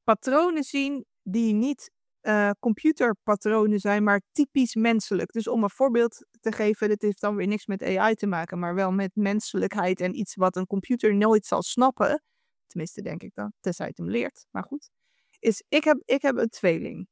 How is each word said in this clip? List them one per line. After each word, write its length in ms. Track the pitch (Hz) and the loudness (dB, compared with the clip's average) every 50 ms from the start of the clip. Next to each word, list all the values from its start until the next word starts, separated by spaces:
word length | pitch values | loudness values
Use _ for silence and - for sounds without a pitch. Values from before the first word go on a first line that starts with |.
| _ | _
patronen 600 | - 220 - - 262 254 294 330 359 330 311 269 | 0 0 0 0 2 2 4 4 2 2 -2 -4
zien 420 | - - 277 277 277 285 269 - - _ _ _ | -4 -2 -2 -2 -2 -4 -6 -8 -12 _ _ _
die 300 | 202 185 226 233 226 208 | -4 -2 0 2 2 2
niet, 380 | 208 226 277 285 - - - _ _ _ _ _ _ | 2 0 0 -2 -6 -10 -16 _ _ _ _ _ _
eh, 280 | - - 214 214 208 202 202 - | -2 0 2 2 2 2 0 0
computerpatronen 1200 | - 233 214 - - 311 311 - 262 240 208 - _ - 208 202 - 214 214 220 214 214 208 202 | -2 -2 -2 2 2 0 2 2 2 0 0 0 _ -2 -2 0 0 0 2 4 4 4 2 2
zijn, 240 | - 208 202 208 208 | 0 0 0 2 2
maar 180 | 208 202 202 - _ | 2 2 0 0 _
typisch 440 | - - 285 - - 277 254 233 - | -2 -2 0 0 2 0 0 0 0
menselijk. 560 | 226 220 233 233 220 - - 208 180 - - | 0 2 2 2 0 0 0 -2 -2 -2 -2
Dus 160 | - 226 208 220 | -4 -6 -4 -2
om 160 | 240 226 214 | 0 0 0
een 60 | 202 | 0
voorbeeld 560 | - - 262 269 226 240 233 233 - - - _ _ _ | 0 0 0 2 4 2 2 2 -2 -6 -18 _ _ _
te 120 | - 226 | -6 -4
geven, 360 | 214 - 214 214 220 - 220 208 | -2 0 0 0 0 0 0 0
dit 120 | 208 208 | 0 0
heeft 180 | - 208 202 - | 0 -2 -2 -2
dan 140 | - 208 208 | -2 -4 -2
weer 120 | 202 180 190 | -2 -2 -2
niks 180 | 208 214 - | -2 -2 -4
met 160 | - 196 190 - | -4 -6 -4 -2
A 260 | - 190 190 202 220 | -2 0 2 2 2
I 40 | 226 | 2
te 120 | 214 - 208 | 0 0 -2
maken, 320 | 185 165 165 170 - 175 | -2 -2 -4 -6 -6 -6
maar 160 | 180 170 175 | -4 -2 -2
wel 160 | 190 196 185 | 0 0 0
met 200 | 185 196 196 185 - | 0 0 -2 -2 -2
menselijkheid 880 | 208 208 196 202 214 - - - - - 196 - 208 175 180 185 - | -2 0 0 0 -2 -4 -4 -2 -2 -2 -2 -2 -2 0 0 0 0
en 180 | 180 185 - - | -2 -4 -4 -4
iets 160 | 208 - - | -6 -6 -2
wat 200 | - 185 185 185 | 0 0 0 2
een 100 | 180 185 - | 0 -4 -4
computer 480 | - 196 - - 247 240 - 214 202 | -4 -4 -2 -2 -2 0 2 2 4
nooit 300 | 202 208 220 226 214 - | 4 4 4 4 2 2
zal 160 | - - - | 0 -2 -2
snappen. 600 | 175 - - - 247 262 254 - - - - 311 - _ _ _ _ _ _ _ _ _ | -2 -2 0 2 2 2 2 2 0 0 0 -2 -6 _ _ _ _ _ _ _ _ _
Tenminste, 340 | - 170 160 175 - - | -10 -8 -8 -8 -10 -10
denk 220 | 196 185 180 165 - | -10 -10 -10 -10 -12
ik 80 | 185 - | -14 -12
dan, 200 | - 208 208 - _ | -10 -10 -10 -12 _
tenzij 280 | - 185 175 - - - | -6 -6 -6 -6 -8 -10
het 100 | - - | -10 -8
hem 120 | 170 170 | -6 -4
leert. 360 | 202 233 240 - - - - _ | -4 -4 -4 -4 -8 -14 -20 _
Maar 120 | - 190 185 | -12 -10 -10
goed. 260 | - 277 294 - - _ _ _ _ _ _ _ _ _ _ | -10 -10 -14 -14 -16 _ _ _ _ _ _ _ _ _ _
Is, 240 | - 226 214 - - _ | -2 -2 -2 -2 -2 _
ik 160 | - 302 - | 0 2 4
heb, 180 | 311 302 247 - | 4 2 2 0
ik 160 | - 254 277 | 0 -2 0
heb 160 | - 277 254 233 | 0 0 0 0
een 120 | 233 226 | -2 -4
tweeling 580 | - - - 185 165 165 - - - - 185 - | -2 0 0 0 0 0 -2 -8 -10 -12 -14 -16